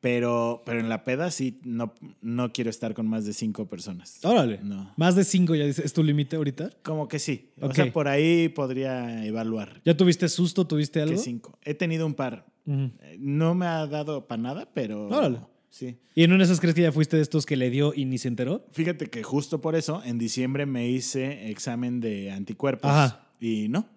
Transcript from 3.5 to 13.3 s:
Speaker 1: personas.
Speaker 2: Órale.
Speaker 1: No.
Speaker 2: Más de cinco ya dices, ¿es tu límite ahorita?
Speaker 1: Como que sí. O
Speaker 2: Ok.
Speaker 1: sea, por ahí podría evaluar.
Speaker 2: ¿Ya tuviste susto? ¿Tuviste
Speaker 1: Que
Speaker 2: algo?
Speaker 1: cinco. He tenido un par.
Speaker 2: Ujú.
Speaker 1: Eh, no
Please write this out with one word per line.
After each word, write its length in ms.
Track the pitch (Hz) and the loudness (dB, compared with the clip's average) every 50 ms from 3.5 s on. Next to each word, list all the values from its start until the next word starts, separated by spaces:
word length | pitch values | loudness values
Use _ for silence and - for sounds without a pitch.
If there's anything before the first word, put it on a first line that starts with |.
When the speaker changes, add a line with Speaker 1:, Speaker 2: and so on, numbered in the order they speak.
| 104 - 110 | -4 -4 -6
Speaker 1:
personas. 520 | 90 - 90 - - 92 87 - - - - - | -8 -8 -12 -10 -10 -12 -12 -12 -16 -18 -4 0
Speaker 2:
Órale. 360 | 170 233 233 147 120 107 98 101 | 4 4 4 4 2 0 -4 -6
Speaker 1:
No. 300 | 101 101 98 98 - - | -8 -8 -8 -10 -10 -2
Speaker 2:
Más 200 | - 160 180 180 | 2 4 6 6
de 80 | 190 190 | 6 4
cinco 300 | - - 185 180 160 165 | 4 4 4 4 4 4
ya 100 | 151 147 | 2 2
dices, 200 | 147 139 147 143 | 0 0 -2 -4
¿es 80 | 147 - | -2 2
tu 120 | - 156 | 2 4
límite 320 | 151 147 147 143 135 - | 4 4 2 0 0 -2
ahorita? 340 | 160 151 143 131 135 156 - - _ _ | -2 -2 -2 -2 -4 -8 -10 -10 _ _
Speaker 1:
Como 260 | - 156 156 151 117 | -6 -4 -4 -4 -4
que 100 | - 147 | -6 -6
sí. 320 | - - 139 113 - _ _ - | -4 -4 -6 -6 -8 _ _ -6
O 60 | 143 | -4
Speaker 2:
Ok. 80 | 139 131 | -2 2
Speaker 1:
sea, 180 | 147 147 127 117 | 2 2 2 2
por 140 | 165 147 | 0 0
ahí 420 | 143 139 143 156 165 170 170 165 160 | 2 2 4 4 4 4 4 4 2
podría 760 | 165 - 143 127 131 127 135 131 131 127 123 120 117 113 110 | 0 -2 -4 -4 -2 -4 -4 -4 -4 -4 -6 -6 -6 -6 -6
evaluar. 560 | 107 107 113 113 113 113 110 101 - - - _ | -4 -4 -4 -2 -2 -4 -4 -6 -8 -14 -2 _
Speaker 2:
¿Ya 120 | 165 170 | 4 6
tuviste 320 | 143 190 180 170 - 185 160 | 8 8 6 6 4 2 0
susto? 380 | - - 175 170 - - 180 | 2 2 0 0 2 0 0
¿Tuviste 340 | 151 160 151 151 143 - 165 | 0 2 0 0 0 0 0
Speaker 1:
Que 20 | 151 | 0
Speaker 2:
algo? 140 | 156 165 190 254 | 0 0 0 -2
Speaker 1:
cinco. 360 | 247 240 233 - - - _ _ | -4 -6 -8 -10 -14 -20 _ _
He 100 | 147 147 | -8 -4
tenido 320 | 147 185 170 160 160 160 | -4 -2 -2 0 0 -2
un 80 | 156 147 | -2 -2
par. 320 | - 139 127 113 - _ _ _ _ _ | -4 -4 -6 -6 -10 _ _ _ _ _
Speaker 2:
Ujú. 240 | 165 143 135 139 127 - - | -4 -2 -2 -2 -4 -6 -10
Speaker 1:
Eh, 160 | - 73 80 95 | -20 -20 -16 -8
no 360 | 135 139 | -4 -2